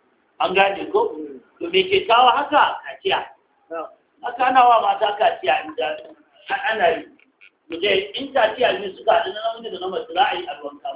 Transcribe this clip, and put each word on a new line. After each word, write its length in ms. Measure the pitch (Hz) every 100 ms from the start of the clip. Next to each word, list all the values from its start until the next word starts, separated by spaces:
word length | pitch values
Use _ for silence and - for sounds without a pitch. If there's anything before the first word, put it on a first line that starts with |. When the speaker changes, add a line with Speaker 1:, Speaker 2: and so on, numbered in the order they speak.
| _ _ _ -
Speaker 1:
An 140 | 170 185
gane 320 | 196 196 -
ko? 260 | - - 156 147 131 _ -
To 100 | 170
me 140 | 185
ke 240 | 185 190 180
kawo 220 | 233 254
haka? 480 | 233 - 285 214 -
Kaciya. 440 | - - 190 165 - - _ _ -
Speaker 2:
Na'am. 180 | 165 156 _ _ _
Speaker 1:
Haka 200 | 240 247 254
ana 160 | 254
wa 180 | 247 226
mata 360 | 208 196 208 208
kaciya 480 | 185 - 180 156 156
inda 320 | 156 156 151 - - _ _ - 190 208
ana 160 | 220 143
yi. 160 | 110 101 _ _ _ _ _ -
Mu 60 | 165
je, 340 | 202 190 196
in 180 | 233 269
kaciya 460 | 262 220 220 220 185
ne 160 | 202 -
suka 160 | -
haɗu 220 | 170 180
na 60 | 208
namiji 280 | 226 226 226
da 80 | 185
na 80 | 185
mace, 260 | 175 156
za 100 | 170
a 120 | 214 -
yi 120 | -
alwanka. 420 | 143 - - -